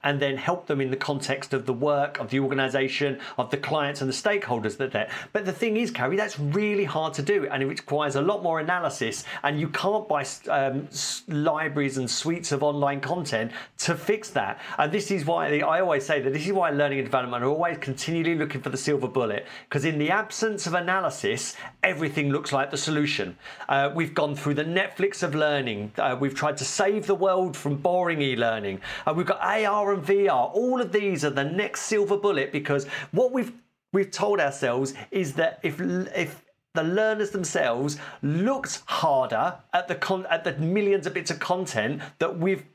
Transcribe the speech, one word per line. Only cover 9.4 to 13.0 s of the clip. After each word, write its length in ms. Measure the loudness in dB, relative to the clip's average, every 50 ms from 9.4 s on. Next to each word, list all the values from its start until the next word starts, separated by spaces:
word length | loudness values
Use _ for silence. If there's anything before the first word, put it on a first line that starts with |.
| 0
and 160 | 0 2 2
you 100 | -2 -2
can't 380 | -2 0 0 2 2 0 0
buy, 160 | 0 0 0 0 -4 -8 -12 -2 0
um, 380 | 2 2 2 2 0 -2 -6 -6
s-, 320 | -8 -6 -6 -6 -6 -8 -6
libraries 720 | -4 -2 2 2 2 2 0 -2 -2 0 0 0 0 0
and 100 | -2 -2 -2
suites 400 | -2 -2 0 -2 -2 -2 -2 -2
of 100 | 0 2
online 400 | 2 2 2 2 2 0 0 0